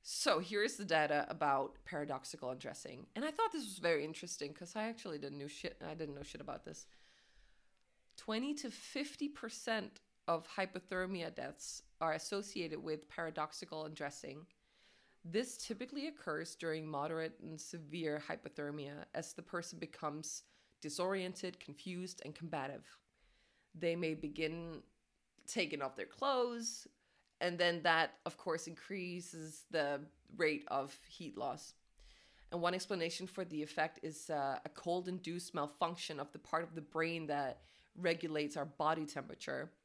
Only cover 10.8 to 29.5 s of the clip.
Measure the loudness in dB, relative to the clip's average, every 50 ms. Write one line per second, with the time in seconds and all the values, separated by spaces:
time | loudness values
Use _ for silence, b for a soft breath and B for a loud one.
10.8 | -6 -2 0 0 0 0 0 -2 -2 -4 -4 -4 -6 -6 -6 -8 -10 -8 -8 -10
11.8 | -12 -16 -4 _ 2 2 2 2 0 -2 -2 -2 -2 -2 -2 -2 -2 -2 -2 -2
12.8 | 0 -2 -2 -2 -2 -8 -4 -4 -4 -2 0 -2 -2 -2 -2 -10 -8 -6 -6 -6
13.8 | -6 -6 -4 -4 -4 -4 -4 -6 -10 -10 -10 -10 -14 -18 b b b b b b
14.8 | b b b b b b b b b 0 2 2 2 2 -4 -6 -4 -4 -4 -4
15.8 | -4 -6 -4 -4 -4 -4 -6 -6 -4 -2 -2 -2 -2 -4 -6 -4 -2 0 0 0
16.8 | -2 -2 0 0 0 2 0 0 0 -2 -4 -6 -8 -8 -8 -8 -8 -8 -8 -10
17.8 | -8 -6 -4 0 2 2 2 0 0 -2 -4 -4 -4 -8 -6 -4 -4 -2 -2 -4
18.8 | -4 -6 -6 -8 -10 -4 -2 -4 -2 -2 -6 -10 -10 -4 -2 -2 -2 -2 -6 -8
19.8 | -8 -8 -6 -2 -2 -2 -2 -2 -6 -6 -6 -6 b b b b b b b b
20.8 | -6 -6 0 2 2 4 4 2 2 0 -2 -2 -4 -6 -6 -6 -12 -12 -12 -8
21.8 | -6 -4 -4 -2 -4 -6 -6 -8 -8 -10 -8 -6 -6 -2 -2 -2 -2 -2 -4 -8
22.8 | -12 -16 -20 -20 _ _ b b b b b b b b b b b b b 2
23.8 | 4 4 4 4 4 2 2 0 -2 -4 0 2 2 2 2 0 -4 -6 -8 -8
24.8 | -12 -16 _ _ _ _ _ _ _ _ _ -18 -10 -4 2 2 2 2 2 0
25.8 | 0 -2 0 -2 -6 -6 -2 0 4 4 6 6 4 2 2 0 -2 -2 -4 -4
26.8 | -12 -14 _ b b b b b b b b _ 0 2 4 6 6 6 6 6
27.8 | 6 8 8 8 8 4 2 -4 _ -6 -6 -4 -2 0 0 0 0 -6 -10 -12
28.8 | -8 -6 -4 -2 -2 -2 -4 -4 -6 -6 -8 -8 -8 -8